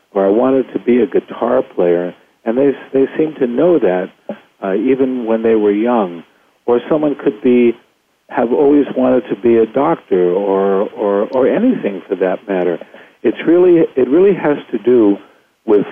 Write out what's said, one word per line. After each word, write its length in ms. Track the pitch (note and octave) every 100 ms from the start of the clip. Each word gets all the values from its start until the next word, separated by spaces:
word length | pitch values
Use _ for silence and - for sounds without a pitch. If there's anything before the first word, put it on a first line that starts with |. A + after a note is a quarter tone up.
| _
or, 140 | G2+ F#2+
"I 40 |
wanted 420 | G#2+ C3 C3+ B2
to 60 | -
be 240 | B2 B2
a 40 | A2
guitar 560 | - - - A#2 B2+
player." 520 | B2+ - F2 F2 F2+ E2 _ _
And 120 | A2+ A#2+
they, 160 | C#3+ C3 -
they 140 | C3+ C3+ -
seem 160 | D#3 -
to 60 | B2
know 320 | A#2+ E3+ E3
that, 320 | G#2+ F2+ F2+ _ - - _ _
uh, 120 | G2
even 520 | G2 B2+ C3 C3 B2+ A2
when 160 | A2+
they 120 | A2+
were 180 | A2 G#2
young. 520 | G2+ A#2+ A#2+ F#2+ E2+ - _ _ _ -
Or 140 | A#2+ -
someone 260 | D#3 D3+ C3+
could 260 | C#3 C3+
be, 300 | C3 B2 A#2+ A2+ _ _ _ _ -
have 240 | C3 A#2+
always 340 | C#3+ C#3+ D3 C3 C3+
wanted 260 | B2+ B2+ -
to 120 | A2+
be 160 | A#2+ A#2
a 100 | A2+
doctor 680 | C3+ D3+ E3 - F#2 F2+
or, 560 | F2+ G2+ G2 G2 F#2+ G#2
or, 380 | - G#2 G2+ A2
or 140 | C3 B2+
anything 540 | - B3 G3+ G2+ G2 -
for 80 | F#2+
that 320 | F#2 F#2 -
matter. 300 | F#2 F2+ E2 - - - _
It's 160 | A#2+ - -
really, 380 | F3 F3+ E3+ D#3 -
it 120 | B2
really 260 | D#3 G3
has 240 | F3 D#3 D3 -
to 60 | A#2
do 380 | A2 B2 G#2 G2 - _ _ _
with 220 | - G#2 F#2